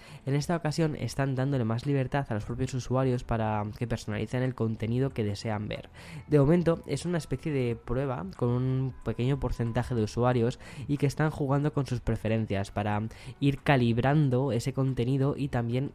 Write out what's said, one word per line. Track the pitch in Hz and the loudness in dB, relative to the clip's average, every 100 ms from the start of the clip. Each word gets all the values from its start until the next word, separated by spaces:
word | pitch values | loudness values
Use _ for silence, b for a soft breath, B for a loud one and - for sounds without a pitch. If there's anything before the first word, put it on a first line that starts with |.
| B 151 | B -10
En | 135 | -2
esta | 143 143 | -2 0
ocasión | 170 151 156 156 | 0 0 0 0
están | - 117 - 139 | 0 -4 -2 0
dándole | 131 135 135 | 0 0 2
más | 113 113 | 0 0
libertad | 143 139 127 143 131 | 0 0 2 -2 0
a | |
los | 107 | -4
propios | - 123 131 | -4 -4 -4
usuarios | 127 - 127 135 123 | -4 0 2 2 0
para | - 113 110 107 104 - | 0 0 0 0 -4 -6
que | 117 | -4
personalicen | 113 - 101 110 127 | -4 -4 -4 -2 -2
el | 127 | -2
contenido | 123 113 107 110 120 135 | 0 -2 -2 -2 0 0
que | 123 | 0
desean | 104 101 117 104 101 | -2 -2 -4 -4 -4
ver. | - - B B 156 - | -8 -10 B B -14 2
De | 147 | 6
momento | 139 175 165 165 - | 6 6 4 0 -2
es | 139 170 | -4 -2
una | 170 | -4
especie | - 127 165 | -2 -6 -2
de | 139 120 | 0 0
prueba | 117 - 123 139 127 185 - | -2 -4 -2 -2 -4 -6 -2
con | 120 | 0
un | 123 131 131 131 - | 2 0 0 -2 -4
pequeño | - 113 123 139 | -6 0 0 0
porcentaje | 127 - 117 123 120 120 | 0 -2 0 0 0 0
de | |
usuarios | 104 117 123 127 117 - B B 120 | 0 2 4 4 2 0 B B -4
y | 143 | 0
que | 139 | 0
están | - 156 | 2 0
jugando | - 135 143 147 | 0 0 2 2
con | 147 131 | 0 -2
sus | 123 | -2
preferencias | - 113 107 113 107 98 98 | 0 -2 0 0 0 -2 -2
para | 104 104 104 110 B 131 B | -2 0 0 -2 B -16 B
ir | 139 139 | 0 2
calibrando | - 135 120 117 131 156 139 123 139 | 2 4 4 4 4 4 4 4 2
ese | 117 139 | 0 0
contenido | 135 135 120 120 135 135 - | 0 0 0 0 2 0 0
y | 139 | -2
también | 127 117 127 143 | 0 0 -2 -2